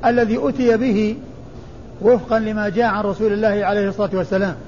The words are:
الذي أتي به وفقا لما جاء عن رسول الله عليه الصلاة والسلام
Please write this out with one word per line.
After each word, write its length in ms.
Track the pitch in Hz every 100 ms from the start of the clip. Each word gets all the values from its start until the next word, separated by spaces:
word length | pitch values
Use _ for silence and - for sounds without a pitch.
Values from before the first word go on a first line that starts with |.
| -
الذي 340 | 240 226 240
أتي 340 | 277 247 247 226
به 380 | 262 202 214 226 - - - - - - - -
وفقا 380 | 208 247 - 226
لما 300 | 214 214 208
جاء 160 | 190 233
عن 180 | 202
رسول 300 | 208 196 220
الله 320 | 202 220 202 196
عليه 240 | 208 196
الصلاة 200 | 196 202
والسلام 420 | 190 175 190 196 170